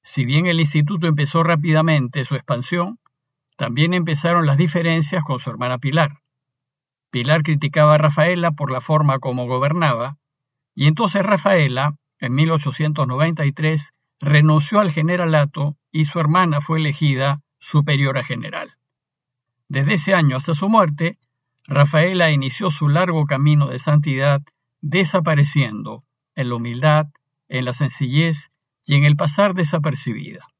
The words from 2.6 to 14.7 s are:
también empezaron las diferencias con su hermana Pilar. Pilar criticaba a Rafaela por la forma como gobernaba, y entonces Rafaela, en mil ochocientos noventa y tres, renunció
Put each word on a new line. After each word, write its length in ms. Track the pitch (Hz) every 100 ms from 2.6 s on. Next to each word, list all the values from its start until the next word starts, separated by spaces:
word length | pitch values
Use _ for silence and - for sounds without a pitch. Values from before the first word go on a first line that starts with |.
| 127 175 180 233 _ _ _ _ _
también 380 | - 117 120 165
empezaron 520 | 180 170 147 170 175
las 120 | 156 139
diferencias 680 | 175 175 165 165 151 185
con 160 | 147 127
su 100 | -
hermana 280 | 110 123 123
Pilar. 420 | 143 156 143 147 _ _ _ _ _ _ _ _ _
Pilar 320 | 127 123 160
criticaba 540 | 156 147 151 156 151
a 40 | 151
Rafaela 520 | 156 147 165 175 170
por 180 | 147 135
la 120 | 127
forma 380 | - 151 147 135
como 280 | 135 127 123
gobernaba, 680 | 127 139 170 156 117 127 147 _ _ _ _ _
y 120 | - 143
entonces 360 | 156 214 196
Rafaela, 720 | 196 202 - 185 139 123 147 147 _ _
en 160 | 127
mil 160 | 131 160
ochocientos 560 | 160 143 - 151 151 127
noventa 380 | 131 160 165
y 80 | 143
tres, 400 | 143 156 156 147 _ _ _
renunció 640 | 143 147 156 151 147